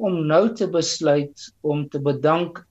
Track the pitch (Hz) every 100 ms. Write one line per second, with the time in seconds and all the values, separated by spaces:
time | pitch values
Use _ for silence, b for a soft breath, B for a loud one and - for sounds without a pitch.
0 | 208 170 151 160 226 226 185 170 160 -
1 | 156 147 143 - - _ 151 147 143 143
2 | 143 127 151 170 170 - _